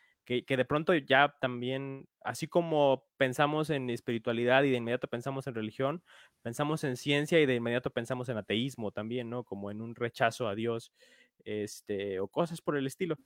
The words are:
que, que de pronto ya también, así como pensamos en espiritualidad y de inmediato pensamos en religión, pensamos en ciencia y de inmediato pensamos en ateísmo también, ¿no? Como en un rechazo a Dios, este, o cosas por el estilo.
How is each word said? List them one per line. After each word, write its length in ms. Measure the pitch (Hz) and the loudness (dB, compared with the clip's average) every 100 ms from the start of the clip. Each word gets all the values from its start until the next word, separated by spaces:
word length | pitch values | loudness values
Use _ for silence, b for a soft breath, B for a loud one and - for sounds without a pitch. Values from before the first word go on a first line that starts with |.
| b b | b b
que, 200 | - 123 | -4 -2
que 120 | - 131 | 0 0
de 80 | |
pronto 300 | 127 151 160 | 2 0 4
ya 420 | 175 135 131 143 - | 2 6 6 6 2
también, 680 | 131 123 123 135 139 135 - _ | -4 -4 -4 -4 -6 -12 -16 _
así 260 | - 127 160 | -8 -6 0
como 580 | 180 170 156 143 135 _ - | 0 2 4 4 4 _ -2
pensamos 540 | 135 127 147 151 156 | 0 2 2 2 0
en 180 | 147 127 | -2 -2
espiritualidad 720 | 113 - 117 117 117 120 131 | -4 -2 -4 0 0 4 6
y 60 | 139 | 6
de 60 | 123 | 2
inmediato 300 | 117 123 - | 0 -4 -4
pensamos 380 | 117 117 135 135 | -6 -6 -6 -6
en 80 | |
religión, 480 | 113 110 - 135 165 _ B B _ | -6 -6 -2 -4 -4 _ B B _
pensamos 420 | 120 117 147 156 | -8 -2 -2 0
en 120 | 147 123 | -2 -4
ciencia 440 | 143 143 151 165 | 0 0 4 4
y 60 | 139 | 6
de 80 | |
inmediato 360 | 123 117 120 - | 4 2 0 -2
pensamos 380 | - 117 127 120 | -4 -4 -6 -4
en 80 | 113 | -6
ateísmo 520 | 101 107 131 131 107 | -2 -2 -2 -4 -6
también, 380 | 101 107 123 117 | -6 -6 -6 -6
¿no? 140 | 120 | -8
Como 260 | 120 101 101 | -8 -10 -8
en 100 | 104 | -10
un 140 | 113 | -10
rechazo 540 | 117 117 - 113 - 117 | -6 -6 0 0 0 -4
a 60 | |
Dios, 380 | 101 113 117 - b b b b _ | -2 -2 -4 -8 b b b b _
este, 760 | - 107 104 - - 101 101 95 | -8 -6 -6 -8 -6 -4 -4 -4
o 80 | 98 | -4
cosas 320 | - 170 170 | -2 -2 -2
por 160 | - 147 | -4 -2
el 100 | 135 | -2
estilo. 300 | - 180 151 | -4 -4 -4